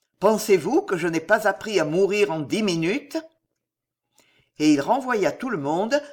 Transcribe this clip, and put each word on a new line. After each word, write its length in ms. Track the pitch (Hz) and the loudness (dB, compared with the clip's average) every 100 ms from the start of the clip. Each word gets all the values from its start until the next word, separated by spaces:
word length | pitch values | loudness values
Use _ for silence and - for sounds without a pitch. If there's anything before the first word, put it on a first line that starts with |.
| _ _ | _ _
pensez-vous 640 | 196 220 - 185 156 311 | 0 2 2 2 2 0
que 140 | - 180 | 0 -2
je 120 | 175 | -2
n'ai 120 | 165 | -2
pas 260 | - 220 208 | 0 0 0
appris 320 | - 220 226 | -2 -2 -2
à 60 | |
mourir 460 | 147 170 190 208 202 | 0 2 2 2 0
en 100 | 160 | -2
dix 220 | 135 196 | -4 -2
minutes ? » 560 | 214 165 160 262 - 320 320 _ _ _ _ _ _ _ _ _ _ _ _ - | 0 0 -2 -2 -6 -10 -10 _ _ _ _ _ _ _ _ _ _ _ _ 0
et 140 | 151 | 4
il 80 | 143 | 4
renvoya 520 | 160 254 254 226 160 | 2 0 0 0 0
tout 180 | - 254 | -2 -4
le 80 | 190 | -4
monde, 420 | 139 165 220 285 285 | -2 -2 0 -2 -4